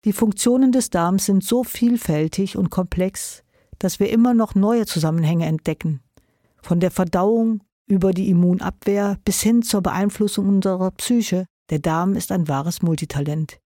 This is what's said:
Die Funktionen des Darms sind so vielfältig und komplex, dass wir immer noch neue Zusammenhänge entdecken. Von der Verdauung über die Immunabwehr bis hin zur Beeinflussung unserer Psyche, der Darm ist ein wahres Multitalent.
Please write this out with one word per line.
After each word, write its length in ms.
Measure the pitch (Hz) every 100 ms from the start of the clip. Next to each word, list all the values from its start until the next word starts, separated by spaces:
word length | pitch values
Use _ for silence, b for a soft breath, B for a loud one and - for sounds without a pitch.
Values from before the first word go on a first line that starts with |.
Die 80 | 214
Funktionen 580 | - 220 - 240 254 262
des 180 | 254 -
Darms 360 | 180 170 190
sind 180 | - 196
so 220 | 185 240
vielfältig 880 | 247 - 240 240 - 151 160 - 196
und 140 | - 180
komplex, 760 | - 180 180 185 - - - b b b -
dass 220 | 185 -
wir 100 | 202
immer 240 | 226 247
noch 220 | 233 220
neue 300 | 196 202 233
Zusammenhänge 640 | 214 165 156 160 156 170 160
entdecken. 520 | 160 - 156 160 143 _ _ _ _ _ _
Von 180 | - 175
der 120 | 180
Verdauung 720 | - 180 175 196 226 226 214 _ _ _
über 260 | 196 190
die 160 | 180 190
Immunabwehr 880 | 175 180 180 - - - 202 202 196
bis 160 | - -
hin 220 | 208 233
zur 180 | 226 208
Beeinflussung 680 | 185 175 202 - 208 - 196
unserer 440 | 196 190 185 185
Psyche, 540 | - - 240 214 185 185 _ _
der 100 | 151
Darm 360 | 165 160 180
ist 160 | 196 -
ein 160 | 185 156
wahres 360 | 135 160 -
Multitalent. 760 | 170 156 156 143 143 151 151 -